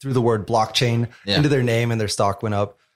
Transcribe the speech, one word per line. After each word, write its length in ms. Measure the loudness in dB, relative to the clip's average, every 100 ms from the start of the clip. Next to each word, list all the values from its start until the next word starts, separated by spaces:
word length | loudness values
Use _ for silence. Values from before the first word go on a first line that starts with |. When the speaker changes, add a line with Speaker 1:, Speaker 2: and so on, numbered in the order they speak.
Speaker 1:
threw 100 | -4
the 100 | 0
word 240 | 2 0 0
blockchain 640 | 0 0 0 0 0 -2 -6 -2
Speaker 2:
Yeah. 120 | 0
Speaker 1:
into 100 | 2
their 160 | 2
name 260 | 2 0 0
and 100 | -2
their 80 | -2
stock 340 | -2 -2 -2
went 120 | -4 -2
up. 220 | -4 -8 _